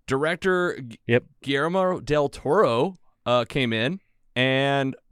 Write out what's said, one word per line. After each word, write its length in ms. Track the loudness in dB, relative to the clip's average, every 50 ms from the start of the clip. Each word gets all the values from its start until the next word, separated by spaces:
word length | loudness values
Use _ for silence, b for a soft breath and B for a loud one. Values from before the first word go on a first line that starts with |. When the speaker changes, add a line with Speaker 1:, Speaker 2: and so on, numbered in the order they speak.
| _
Speaker 1:
Director 680 | -4 -2 -2 0 -2 -2 -2 -2 0 0 0 0 -2 -4 -6
Gu- 160 | -10 -14 -16 -8 _
Speaker 2:
Yep. 180 | 2 2 2 2 -2 _ _
Speaker 1:
Guillermo 580 | -6 -2 -2 0 0 0 0 0 0 0 -2 -4
del 280 | -4 -2 0 0 0 -2
Toro, 680 | -4 -6 -2 0 2 4 4 4 4 2 0 0 -4 -8 _ _ _ _ -2
uh, 180 | 0 0 0 0
came 260 | 0 -2 -2 0 0
in, 280 | 0 0 0 0 -2 -4 _ _ _ _ _ _ -2
and 580 | 0 0 2 2 2 2 2 0 0 0 -2 -4 -8 _ _